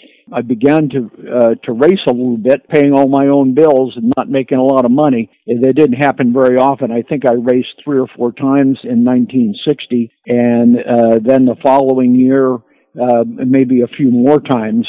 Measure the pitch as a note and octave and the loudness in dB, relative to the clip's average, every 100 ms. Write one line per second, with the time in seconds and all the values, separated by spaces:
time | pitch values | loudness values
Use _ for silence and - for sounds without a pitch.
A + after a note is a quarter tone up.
0 | _ _ - B2 A#2 A2+ C#3 D#3 D3 C3+ | _ _ -12 -8 -6 -2 0 2 0 -4
1 | A2 - - B2 A#2 A2+ - A2+ D#3+ F#3+ | -8 -14 -6 0 0 0 -6 0 0 2
2 | C#3 A#2+ B2+ A#2 A#2 C#3 - D#3 C#3+ C#3 | -2 -2 -2 -2 -2 -2 0 0 2 2
3 | C3+ C#3 C#3 C#3 C3 B2+ D#3 C3 B2+ A#2+ | 2 2 2 2 2 2 2 2 0 -4
4 | A2+ C3 A2+ C3+ B2+ C3 C3 C3 B2 C#3 | -4 -2 -4 -4 -2 0 0 2 2 2
5 | D3+ A#2 G#2+ _ - A#2 C3 C3 C#3+ A#2 | 2 0 -4 _ -6 -2 0 2 2 2
6 | C#3+ C3 B2 B2+ B2+ B2+ C3+ C3+ B2 A#2 | -2 0 0 2 2 2 0 0 -4 -4
7 | - D3 B2+ A#2+ A#2+ B2+ - - D3+ C3+ | -4 -2 0 0 0 -2 -2 -10 -4 -4
8 | B2 - A#2+ - C3+ C#3 C3+ C3 A#2 A#2 | -4 -4 -6 -4 -2 0 0 -2 -4 0
9 | B2 B2+ A2+ B2+ A2 G2+ - A2 - B2 | 0 0 0 -2 -2 -4 -4 -4 -4 -6
10 | A2+ _ - A#2+ A#2+ A#2 A#2+ A#2+ A#2 A#2+ | -6 _ -4 0 2 2 2 2 0 0
11 | A#2 A2+ A2+ C3+ B2+ - C3+ C#3 C3+ C3 | 2 2 2 2 2 0 0 2 2 0
12 | B2 B2+ B2+ C3+ C3 B2 _ _ _ D3+ | 2 2 2 2 0 -2 _ _ _ -6
13 | B2 A#2+ A#2 A2+ B2+ C3+ B2+ B2 A#2+ - | 0 0 -2 -4 0 0 2 0 -2 -2
14 | C3+ A#2+ C3 D3 D3 B2 A2 A2+ | 0 2 2 2 0 -4 -2 -4